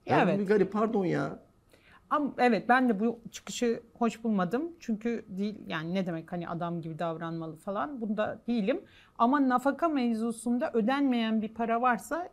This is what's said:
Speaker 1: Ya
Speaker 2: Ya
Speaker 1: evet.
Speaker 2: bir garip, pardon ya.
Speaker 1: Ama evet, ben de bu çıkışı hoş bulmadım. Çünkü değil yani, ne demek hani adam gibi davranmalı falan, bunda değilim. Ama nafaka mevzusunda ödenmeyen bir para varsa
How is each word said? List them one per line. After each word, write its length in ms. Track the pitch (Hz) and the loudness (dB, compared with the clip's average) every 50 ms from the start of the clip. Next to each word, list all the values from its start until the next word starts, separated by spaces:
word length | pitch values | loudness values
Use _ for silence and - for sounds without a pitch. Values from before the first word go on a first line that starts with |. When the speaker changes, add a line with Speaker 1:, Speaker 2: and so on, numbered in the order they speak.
| - | -2
Speaker 1:
Ya 100 | - - 311 | 2 4 4
Speaker 2:
Ya 60 | 269 | 4
Speaker 1:
evet. 140 | 269 196 202 | 4 4 2
Speaker 2:
bir 60 | 202 | 2
garip, 260 | 180 214 196 180 180 | 2 4 4 4 2
pardon 320 | 208 208 226 220 - 202 185 | 0 -2 0 0 0 0 0
ya. 340 | 165 151 143 147 151 - - - _ _ _ _ _ _ _ _ - - - _ - | 0 0 0 -2 -4 -6 -10 -16 _ _ _ _ _ _ _ _ -20 -20 -14 _ -2
Speaker 1:
Ama 220 | 277 302 294 233 - - | 0 0 0 0 0 2
evet, 300 | 247 247 220 180 - 240 | 4 4 4 4 4 4
ben 200 | 247 262 254 240 | 4 4 6 4
de 120 | 208 185 | 2 2
bu 180 | 226 233 226 - - - | 2 0 -2 -4 -10 -16
çıkışı 500 | - - - - - - 240 233 233 - - - - - | -16 -16 -14 -10 -6 -2 0 0 0 -2 -6 -10 -4 -2
hoş 260 | 233 226 - - - | -2 -2 -2 -2 -2
bulmadım. 380 | 226 214 190 180 170 233 269 339 339 - - | 0 2 2 2 0 0 -2 -2 -4 -8 -10
Çünkü 440 | - 233 214 208 - 233 233 - - - | -4 -4 -4 -2 -2 -4 -4 -4 -6 -8
değil 300 | 185 190 202 214 - - - | -6 -4 -4 -4 -6 -8 -8
yani, 280 | 196 175 156 160 170 180 | -6 -6 -4 -4 -2 -2
ne 120 | 196 175 | -2 -2
demek 260 | 180 165 160 165 - | -2 -4 -6 -6 -8
hani 160 | 180 175 165 - | -8 -8 -6 -6
adam 320 | 175 165 170 170 170 170 | -6 -4 -4 -4 -4 -6
gibi 180 | 160 160 160 156 | -6 -8 -6 -4
davranmalı 580 | 175 165 160 165 165 165 165 165 160 160 151 | -4 -4 -4 -6 -6 -6 -6 -6 -8 -8 -10
falan, 440 | 156 - 202 196 214 - 302 285 226 | -10 -8 -6 -4 -4 -4 -6 -6 -6
bunda 380 | 233 202 214 214 214 - - - - | -4 -4 -2 -2 -2 -4 -4 -8 -4
değilim. 340 | 233 240 226 190 220 294 403 - - - - - - _ - | -2 -2 0 0 0 0 -2 -4 -12 -20 -20 -20 -8 _ 2
Ama 300 | 233 247 285 285 269 254 | 2 4 4 4 4 2
nafaka 400 | 247 254 254 277 269 277 339 330 | 2 2 2 0 0 0 0 0
mevzusunda 840 | 302 269 240 240 226 214 226 233 220 - - 240 240 247 311 - | 2 2 2 0 0 0 -2 -4 -4 -4 -2 -2 0 0 0 0
ödenmeyen 720 | - 226 208 - 269 285 285 262 240 233 220 220 220 220 | 2 2 2 2 2 2 4 4 4 2 2 2 2 0
bir 60 | 214 220 - | 0 -2 -4
para 280 | - 233 226 226 233 | -2 0 0 2 2
varsa 460 | 254 254 233 190 - - 285 330 359 - | 4 2 2 2 -2 -4 -6 -6 -6 -6